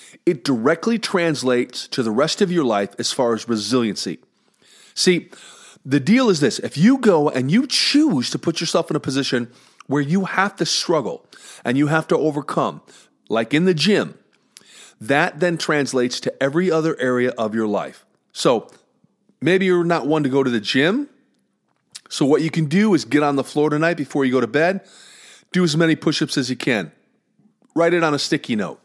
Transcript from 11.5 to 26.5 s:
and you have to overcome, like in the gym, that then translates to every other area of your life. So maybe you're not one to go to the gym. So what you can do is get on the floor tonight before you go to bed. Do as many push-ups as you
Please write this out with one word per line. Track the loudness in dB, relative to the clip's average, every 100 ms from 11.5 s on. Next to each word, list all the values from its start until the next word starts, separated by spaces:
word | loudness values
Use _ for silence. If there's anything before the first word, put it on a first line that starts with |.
| -8
and | -2 0
you | 2
have | 0 0
to | 0
overcome, | 0 -4 -6 -4 -4 -6 _ -20 _ _ -4
like | -4 0
in | 0
the | 2
gym, | 2 2 0 0 -8 _ _ _ -20 _ -20 -20 -12
that | -2 0 0 0
then | -2 -2
translates | -2 -2 0 -2 -2 -4
to | -6 -2
every | -2 0 0
other | 0 -2 -2
area | -2 0 0 -2
of | -4
your | -2 -2
life. | -2 -6 -12 _ _ _
So | -2 0 0 -2 -20 _ _ _ _ _ -6
maybe | 0 2 2
you're | 2
not | 2 0 0
one | 0
to | 2
go | 0
to | 0
the | -2
gym. | -2 0 2 0 -4 _ _ _ _ _ _ _ _ -20 -10
So | -2
what | 2 2
you | 0
can | -2 0
do | 2 2
is | 2
get | 2 0
on | 0
the | -2
floor | -2 0 0
tonight | 0 0 -2
before | -4 -2
you | 0
go | 0
to | 0
bed. | 2 0 -2 -8 -20 -20 -20 -20 -20 _
Do | 0
as | 2 2
many | 2 2
push-ups | -2 -2 -2 -4
as |
you | -4